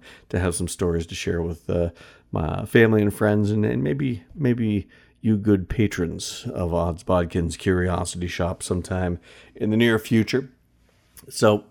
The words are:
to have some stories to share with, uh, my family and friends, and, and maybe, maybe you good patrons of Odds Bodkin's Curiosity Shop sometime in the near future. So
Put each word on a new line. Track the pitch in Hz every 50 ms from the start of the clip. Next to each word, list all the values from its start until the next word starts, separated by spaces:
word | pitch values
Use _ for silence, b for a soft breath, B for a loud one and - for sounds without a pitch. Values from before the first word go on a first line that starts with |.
| B B B B B _
to | - 87
have | 87 90 82
some | 95 92 85
stories | - - 98 87 85 85 82 -
to | -
share | - - - 87 85
with, | 82 85 85 - - -
uh, | 87 87 87 85 B B B B B B B _
my | - - 82 78 87 95 104
family | 104 - - 113 110 110 107
and | 104 104
friends, | 101 - 110 104 104 104 104 101
and, | 107 110 104
and | 110 120 123
maybe, | 139 143 147 139 139 131 120 - - _ -
maybe | - 147 123 120 - 117 110 104 101 - b b b b b b _
you | - 113 110 101
good | 101 107 104 98 90 -
patrons | - - 107 98 - - 87 82 82 87 - - - - - 123 -
of | - 92 85
Odds | 82 85 85 90 85 82 -
Bodkin's | - 92 90 87 80 - 95 85 82 80 -
Curiosity | - 98 92 90 90 90 87 90 90 - - 90 87 87
Shop | - - 92 85 82 -
sometime | - - 98 90 82 - 95 92 92 90 87 85 B B B B B B B
in | - 113 107
the | 107 110
near | 117 117 113 110
future. | - - 120 110 107 - - 131 143 - - _ _ _ _ _ _ _ _ _ _ _ _ - - -
So | - - 123 110 104 104 - -